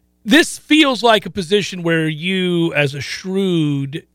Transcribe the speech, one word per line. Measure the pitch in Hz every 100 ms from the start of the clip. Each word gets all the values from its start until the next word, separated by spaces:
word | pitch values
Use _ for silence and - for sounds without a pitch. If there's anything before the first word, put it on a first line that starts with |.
| _ _
This | 214 294 - -
feels | - 302 285 220
like | 233 214 185
a |
position | 208 160 208 165 185
where | 170 165 156
you, | 151 180 190 180 175 170
as | 151 143
a | 143
shrewd | - - 190 190 196 170 151 139 139 160 -